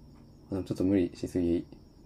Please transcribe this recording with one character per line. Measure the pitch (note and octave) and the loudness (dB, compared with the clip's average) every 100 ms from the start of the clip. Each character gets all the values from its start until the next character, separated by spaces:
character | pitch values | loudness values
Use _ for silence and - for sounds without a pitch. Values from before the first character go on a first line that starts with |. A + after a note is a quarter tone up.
| - - - - - | -20 -20 -20 -20 -8
あ | G2 | -6
の、 | |
ち | F2+ | -4
ょ | |
っ | - | -2
と | |
無 | F#2 G2 | 2 4
理 | F2 | 2
し | - - | -2 -4
す | F#2 | 0
ぎ | F2 E2+ - - - - | 2 0 -2 -14 -20 -18